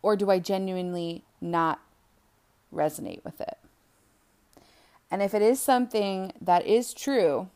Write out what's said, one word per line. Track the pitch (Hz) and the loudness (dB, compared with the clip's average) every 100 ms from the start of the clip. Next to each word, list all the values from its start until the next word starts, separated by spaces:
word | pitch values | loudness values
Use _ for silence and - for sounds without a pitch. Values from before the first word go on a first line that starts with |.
Or | 202 208 | 2 2
do | 202 | 4
I | 190 | 2
genuinely | 175 190 190 185 180 175 170 170 _ _ | 2 -4 -2 -4 -4 -4 -6 -8 _ _
not | 170 170 165 - _ _ _ _ _ _ _ _ _ | -4 0 0 -2 _ _ _ _ _ _ _ _ _
resonate | 170 151 151 90 87 | -2 -2 -2 -12 -12
with | - - | -14 -12
it? | - - _ _ _ _ _ _ _ _ _ - _ _ _ _ _ | -12 -14 _ _ _ _ _ _ _ _ _ -20 _ _ _ _ _
And | 190 | -2
if | 202 | 0
it | 214 | 4
is | 214 262 | 4 4
something | - 254 247 220 202 190 190 - | 2 2 2 0 0 -2 -6 -8
that | 175 175 - | 2 2 4
is | 220 240 | 2 2
true | - - 262 170 135 185 | -8 -2 2 2 2 -6